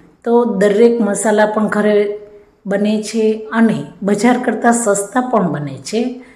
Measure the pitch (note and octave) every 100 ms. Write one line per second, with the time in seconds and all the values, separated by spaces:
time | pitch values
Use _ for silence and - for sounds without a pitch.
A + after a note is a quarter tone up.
0 | - _ - A#3 A#3 G3 G3+ G3 A#3 A#3
1 | G3+ G3+ A3+ G#3 G#3+ G#3+ G#3 G#3 G#3 G#3
2 | G#3 - - - _ _ G3 G3 G#3 G#3+
3 | G#3+ A3+ A3 A3 - A3+ A3+ - - -
4 | F#3+ G#3 A#3 B3 B3 A3 A#3+ A#3 G#3 G3
5 | - B3+ B3 A3 F3+ C#3+ C#3+ C3 - A3
6 | B3+ B3+ -